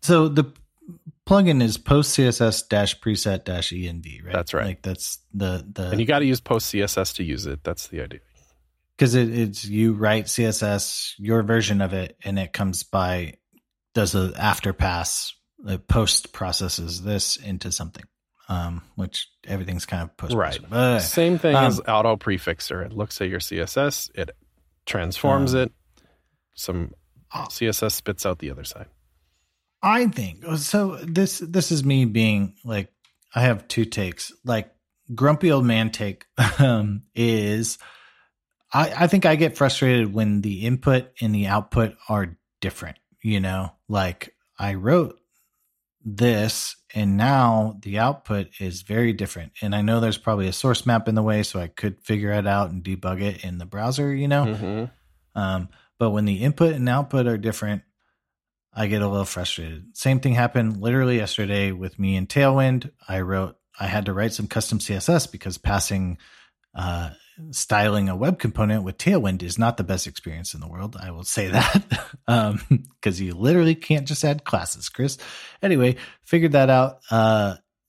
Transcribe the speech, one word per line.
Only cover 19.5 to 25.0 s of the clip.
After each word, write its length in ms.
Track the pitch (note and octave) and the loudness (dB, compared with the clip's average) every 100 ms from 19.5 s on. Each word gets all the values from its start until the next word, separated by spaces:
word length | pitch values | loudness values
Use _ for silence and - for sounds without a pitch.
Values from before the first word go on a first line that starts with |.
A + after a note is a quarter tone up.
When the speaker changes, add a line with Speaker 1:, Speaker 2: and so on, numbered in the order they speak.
| G2 F2+ F2+ | -8 -6 -6
Speaker 1:
kind 180 | - F#2 | -6 -6
of 140 | F2 - | -8 -10
post 180 | - | -4
Speaker 2:
Right. 180 | A#2 D#2+ - | -2 -2 -4
Speaker 1:
process. 100 | - | -4
But, 280 | A#2 B2+ A#2 | 2 2 2
Speaker 2:
Same 380 | F2 - E3+ F3 | 0 2 2 4
thing 180 | E3 C3+ | 4 6
Speaker 1:
um, 80 | |
Speaker 2:
as 160 | C3 G2+ - | 6 2 0
auto 280 | G#2+ A2+ A2 | 2 4 2
prefixer. 680 | - F#2 - E2+ - F2+ F2+ | 0 -2 -2 -4 -6 -8 -6
It 60 | |
looks 280 | G#2+ G#2+ - | -6 -8 -4
at 80 | F#2+ | -4
your 120 | F2+ | -4
C 180 | - F2 | -6 -6
S 180 | E2 - | -4 0
S, 340 | C#3+ - - | -2 -2 -10
it 160 | - E2 - _ _ _ _ - | -8 -10 -10 _ _ _ _ -8
transforms 680 | G2 | -4